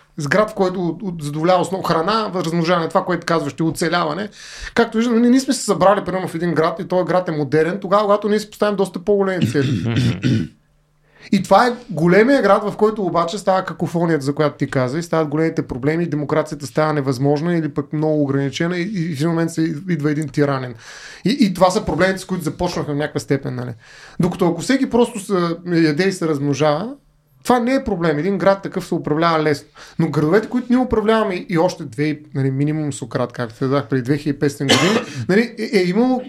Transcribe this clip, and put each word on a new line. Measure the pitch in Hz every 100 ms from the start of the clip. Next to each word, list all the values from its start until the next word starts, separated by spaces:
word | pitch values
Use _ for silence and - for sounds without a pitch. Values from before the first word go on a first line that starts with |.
| _ -
С | 143
град, | 185 208
в |
който | - 185 185
от, | 175 165
от, | 202 170
задоволява | 147 151 170 226
основ-, | 240 190
храна, | - 160 170 220 208 180
размножаване, | 165 170 165 175 160
това, | 190
което | 175 175 -
казваш, | 165 143
ти, | -
оцеляване. | 160 147 165 175 160 160 208 - - - -
Както | - 226 220
виждам, | 247 226
ние, | 240
ние | 262
сме | 269
се | -
събрали, | - 165 185 202
примерно, | 175 185 170
в |
един | 165 175
град | 147 165 170
и |
този | 175 180
град | 165 180 180
е |
модерен, | 156 139 151 160 196
тогава, | 190 202
когато | 208 208 208
ние | 208
си | 208
поставим | - 208 196
доста | 190 185
по-големи | 180 202 190 185 -
цели. | 147 135 110 113 117 120 90 - 107 78 - _ _ _ _ _ _ -
И | 196
това | - 202 247
е | 226 -
големия | 147 170 190 233 277
град, | 196 208
в | 208 -
който | 214 214
обаче | 180 170 170 202
става | 190 185
какофонията, | 180 165 160 170 170 156
за | 135
която | 143 147 147
ти | 139
каза, | 135 127 156
и |
стават | 170 165 151
големите | 151 165 160
проблеми, | 147 123 139 160
и | 170
демокрацията | 147 143 151 151 147 135
става | - 156
невъзможна | 151 131 120 139 147 170 170
или | 151
пък | 147 143
много | 151 156 151
ограничена | 139 135 139 - 170 180
и, |
и | 185 202 170
в |
един | 131 165
момент | 165 165
се | 165 160 147 185
идва | 160 151
един | 151 151
тиранен. | 151 139 135 123 113 - - - -
И, | 180 285
и | 202
това | 165 180
са | -
проблемите, | - 156 185 190
с |
които | - 180
започнахме | 151 - 175 170 143
в | 143
някаква | 147 -
степен, | - 139 135
нали? | 123 123 113 - - - -
Докато | 175 - 175
ако | 165
всеки | - 262 269
просто | 233 233 208
се | - 180 170 170 175
яде | 165 160 147
и | 190
се | 190 165
размножава, | 143 143 139 156 147 226 277 _ _ _ _
това | - 247
не | 233
е | 269
проблем. | 269 180 165 147
Един | 180 190
град | 196 196
такъв | 147 185 -
се |
управлява | 165 143 151 170 160
лесно. | 156 147 - - - -
Но | 165
градовете, | 143 151 202 214
които | 247 240
ние | 247
управляваме | 254 214 208 220 208 180 -
и | 165
още | 180 180
две, | 143 143 151 147 -
нали, | 143 135
минимум | 135 147 156 147
Сократ, | 139 117 - 120
както | - 117
те | - 131
дах | 139 135
преди | 131
две | 120 147
хиляди | 151 143
петстотин | 147 - 139 127
години, | 170 226 -
<coughs> | 131 113
нали, | 196 233 -
е, | 214 202
е |
имало | 180 196 254 254